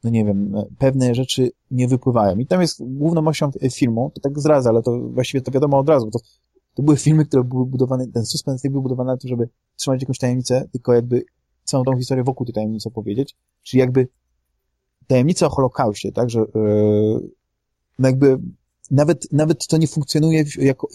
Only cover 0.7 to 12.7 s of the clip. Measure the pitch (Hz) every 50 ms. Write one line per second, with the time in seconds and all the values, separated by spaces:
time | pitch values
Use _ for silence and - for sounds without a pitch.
0.7 | - - 139 135 131 135 127 123 120 123 131 - - - 131 123 - _ _ _
1.7 | 127 123 123 123 131 123 - 135 120 117 107 101 90 98 127 - - 185 180 156
2.7 | - - - 123 131 139 147 160 170 165 156 160 151 - 160 143 131 - - 131
3.7 | - - 143 123 113 113 123 151 - - - 143 139 147 143 151 151 143 127 120
4.7 | 113 117 110 123 120 120 123 123 120 123 127 - - 135 127 - 131 135 135 147
5.7 | 143 139 135 143 160 277 240 107 107 117 _ _ _ _ _ _ _ _ _ _
6.7 | _ - 139 151 151 139 - 147 156 156 151 147 - 135 123 123 127 127 127 127
7.7 | 131 123 127 123 131 127 127 123 101 120 110 - - - - - 135 127 - 143
8.7 | 135 139 135 127 127 123 123 127 131 127 - 127 127 120 117 113 _ _ _ _
9.7 | _ _ - - 135 127 135 - 131 - - 123 123 127 127 - 127 131 - -
10.7 | _ 131 _ - 123 120 117 120 120 123 - _ _ _ _ _ _ _ _ -
11.7 | - 135 127 131 131 123 123 - 135 131 123 135 131 - 127 123 - 107 107 107